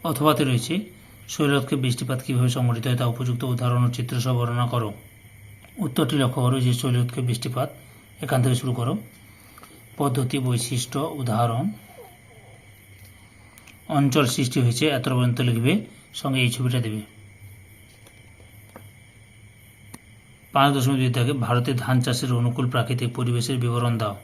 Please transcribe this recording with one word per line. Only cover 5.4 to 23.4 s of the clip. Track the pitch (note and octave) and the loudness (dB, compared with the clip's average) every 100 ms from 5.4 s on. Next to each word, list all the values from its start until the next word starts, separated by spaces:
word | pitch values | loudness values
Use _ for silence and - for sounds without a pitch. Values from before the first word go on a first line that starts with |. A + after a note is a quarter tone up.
| - - - - | -20 -20 -20 -6
উত্তরটি | D3+ B2+ C#3 D3 | -2 0 2 2
লক্ষ্য | B2+ C3 | 2 2
করো, | B2 C3 | 2 4
যে | B2 A#2+ | 2 0
শৈলতকে | C3+ B2 B2 - B2 | 0 0 0 -2 -2
বৃষ্টিপাত, | A2+ - B2 D3 - - - - - | -2 -4 -4 -4 -8 -20 -20 -20 -12
এখান | D3 C3 | -2 2
থেকে | B2 B2 | 2 2
শুরু | C3 B2 | -2 -2
করো, | A#2+ G#3 - - - - - - - - - - | -2 -2 -6 -20 -20 -20 -20 -20 -20 -20 -20 -2
পদ্ধতি, | C#3 B2+ B2 C#3 B2+ | 0 0 -2 -2 0
বৈশিষ্ট্য, | A#2+ - B2 - C#3+ D#3+ D3 | -2 -2 -4 -4 -4 -4 -4
উদাহরণ, | B2 A2+ A#2+ A#2 F#3 G#3 - - - - - - - - - - - - - - - - - - - - - D3 | -2 0 0 0 -2 -6 -18 -20 -20 -20 -20 -20 -20 -20 -20 -20 -20 -20 -20 -20 -20 -20 -20 -20 -20 -20 -2 2
অঞ্চল | C#3 C#3 B2+ | 4 4 2
সৃষ্টি | - B2+ C#3 | 2 0 2
হয়েছে, | A#2+ A#2 D3+ C3 | 2 2 2 2
এতটা | C3 B2+ | 0 2
পর্যন্ত | B2 A#2+ B2 | 2 2 2
লিখবে, | A2+ B2 G3+ - - - - | 2 2 2 -2 -20 -16 -8
সঙ্গে | C#3+ C3 | -2 2
এই | B2 - | 2 2
ছবিটা | B2 B2 | 0 0
দেবে। | A2+ G#2+ G#2 - - - - - - - - - - - - - - - - - - - - - - - - - - - - - - - - - - | -2 -6 -10 -20 -20 -20 -20 -20 -20 -20 -20 -20 -20 -20 -20 -20 -20 -20 -20 -20 -20 -20 -20 -20 -20 -20 -20 -20 -20 -20 -20 -20 -20 -20 -20 -20 -2
পাঁচ | C#3 C#3 | 4 4
দশমিক | C#3 B2 C3+ | 4 2 2
দুই | B2+ B2 | 0 2
দাগে | A#2+ C#3 A#2 | 0 0 0
ভারতে | B2 B2 B2 | 0 0 -2
ধান | - B2+ | 2 2
চাষের | B2+ B2 B2+ A#2+ | 2 -2 0 0
অনুকূল | A#2+ A#2+ B2+ | 0 0 -2
প্রাকৃতিক | B2+ A2 B2 A#2 B2 | 0 -2 -2 -4 -2
পরিবেশের | B2 A#2+ | -2 -2